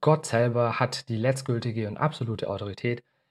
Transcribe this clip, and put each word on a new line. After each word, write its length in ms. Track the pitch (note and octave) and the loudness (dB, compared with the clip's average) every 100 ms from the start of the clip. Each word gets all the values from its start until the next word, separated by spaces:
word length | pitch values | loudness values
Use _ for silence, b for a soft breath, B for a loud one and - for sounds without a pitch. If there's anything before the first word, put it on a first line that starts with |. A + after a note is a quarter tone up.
Gott 240 | D3+ D3+ - | 4 4 4
selber 540 | A#2 A#2+ A#2+ A#2 - | 2 4 2 2 2
hat 300 | B2+ - - | 0 -2 -4
die 80 | A2+ | 0
letztgültige 720 | B2 C3 - A#2 A#2+ A2+ G#2 | 0 0 -2 -2 -2 -2 -4
und 100 | - | -2
absolute 520 | D3+ - A#2 G#2+ - | -2 -2 -4 -4 -4
Autorität. 540 | G2 G2+ F#2+ A#2+ A#2+ - _ _ | -4 -6 -4 -4 -4 -8 _ _